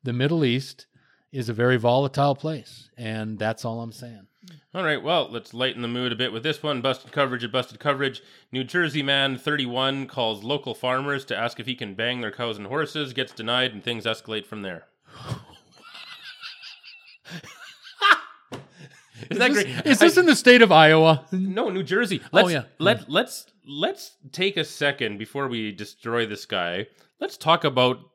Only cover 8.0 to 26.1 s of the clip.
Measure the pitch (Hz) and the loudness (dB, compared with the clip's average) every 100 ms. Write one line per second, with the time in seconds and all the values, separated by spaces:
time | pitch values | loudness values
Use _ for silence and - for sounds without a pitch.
8 | 139 117 - - _ 127 127 180 165 151 | -2 -6 -20 -20 _ -8 -4 -2 -2 -2
9 | 139 139 135 127 - 147 127 123 131 139 | 0 0 0 -2 -4 -2 -2 -2 -2 -2
10 | 135 - 113 104 107 143 135 110 127 127 | -8 -2 -2 -2 -4 -6 -6 -6 -2 -2
11 | 143 139 135 104 117 - 117 127 107 95 | -2 -6 -4 -4 -4 -6 -10 -8 -10 -6
12 | 113 123 113 - 120 107 101 139 147 156 | -4 -4 -6 -6 -6 -6 -8 -6 -6 -6
13 | 139 127 127 - 110 123 127 107 120 117 | -8 -6 -8 -8 -4 -2 -2 -4 -8 -6
14 | 110 110 - 110 101 107 98 85 - _ | -4 -6 -6 -10 -8 -12 -10 -12 -16 _
15 | _ - - - - - _ _ - - | _ -20 -12 -12 -14 -20 _ _ -20 -20
16 | - - 1077 1077 1077 1077 - 1077 1077 - | -20 -20 -20 -18 -18 -18 -20 -20 -20 -20
17 | - - - 170 - - - - - - | -20 -20 -18 -18 -18 -20 -20 -20 -20 -2
18 | 403 - - - _ - - _ 151 - | 2 2 2 -20 _ -18 -18 _ -20 -20
19 | _ - - - 247 294 - 262 311 262 | _ -20 -8 0 2 2 0 -2 2 6
20 | 339 370 359 262 - 247 226 160 156 160 | 6 6 6 6 8 10 10 10 10 10
21 | 160 156 - 185 190 190 240 185 156 190 | 8 6 2 -4 -2 -2 -2 -4 -2 0
22 | 233 170 - - 185 156 117 _ 170 233 | 0 -4 2 4 4 2 -4 _ 0 0
23 | - 156 247 - - _ - 143 202 392 | 0 -2 -2 -8 -18 _ -16 -4 -4 -4
24 | - _ 139 - 190 196 151 - 143 139 | -14 _ -18 -2 -2 -2 -6 -2 -2 0
25 | 113 104 107 139 135 117 107 98 107 - | -4 -6 -10 -6 -4 -4 -6 -8 -14 -12
26 | 117 | -4